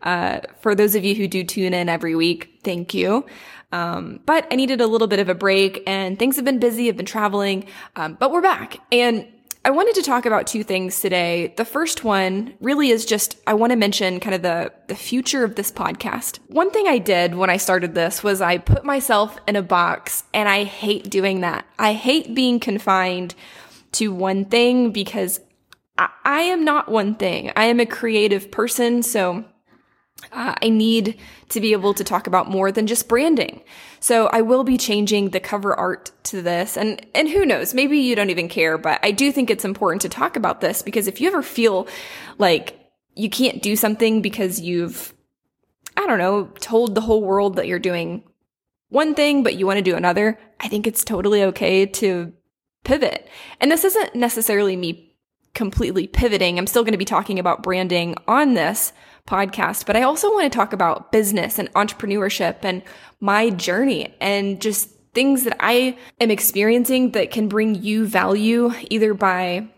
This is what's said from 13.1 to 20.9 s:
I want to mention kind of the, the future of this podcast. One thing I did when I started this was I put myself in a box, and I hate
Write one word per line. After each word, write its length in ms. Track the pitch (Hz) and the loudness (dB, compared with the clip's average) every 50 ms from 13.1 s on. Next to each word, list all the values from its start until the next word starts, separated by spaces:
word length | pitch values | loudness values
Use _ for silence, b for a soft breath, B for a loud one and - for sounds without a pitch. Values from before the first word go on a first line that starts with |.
| 220 208 - - - - _ | -2 -2 -2 -4 -6 -6 _
I 80 | - 214 | 0 2
want 160 | 214 226 240 | 2 4 4
to 60 | 247 | 4
mention 440 | 233 214 202 202 - 208 185 185 180 | 2 2 2 0 0 0 -2 -2 -2
kind 140 | 180 226 190 | -4 -4 -4
of 80 | 185 | -2
the, 320 | 170 180 165 170 - - - - _ _ | -2 -2 -2 -2 -4 -6 -10 -14 _ _
the 80 | - | -12
future 480 | 208 - - - 254 262 - - 277 247 | -12 -8 -4 -4 -2 -2 -2 0 0 0
of 100 | 226 233 | 0 -2
this 180 | - 202 - | -4 -6 -6
podcast. 680 | - - 202 185 - - - 220 - 233 233 - - - _ _ | -6 -4 -4 -4 -4 -4 -6 -6 -6 -6 -8 -8 -10 -12 _ _
One 240 | - 277 294 381 | 0 0 0 2
thing 160 | - 440 403 381 | 2 2 2 4
I 100 | 294 247 | 2 2
did 380 | 175 202 196 175 175 180 170 | 2 2 2 4 4 2 0
when 160 | 180 190 185 | 0 2 2
I 60 | 175 190 | 2 0
started 360 | - - 185 185 175 175 160 | 2 2 0 2 0 0 -2
this 300 | 170 165 170 202 - - | 0 0 0 -2 -2 -2
was 180 | 208 202 190 | -2 0 2
I 160 | 196 170 180 175 | 2 0 0 0
put 260 | 175 - - - - | 2 2 2 2 2
myself 540 | 285 285 277 254 - 240 208 208 214 - - - - | -2 -2 -2 0 2 2 2 2 0 -4 -10 -6 -2
in 80 | 208 | -2
a 60 | 202 | -2
box, 640 | 190 175 190 175 175 170 165 - - - - - - _ _ | 0 0 2 2 2 2 -2 -4 -6 -8 -8 -8 -10 _ _
and 160 | 220 214 208 | -2 2 2
I 140 | 196 202 208 | 2 2 0
hate 480 | 202 - - - 208 | -4 -6 -8 -2 -2